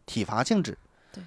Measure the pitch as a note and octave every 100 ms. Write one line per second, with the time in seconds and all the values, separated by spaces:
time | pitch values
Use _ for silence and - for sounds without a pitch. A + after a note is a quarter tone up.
0 | - A#2 F#2+ G#2+ C3+ G#3+ C3+ - _ _
1 | _ -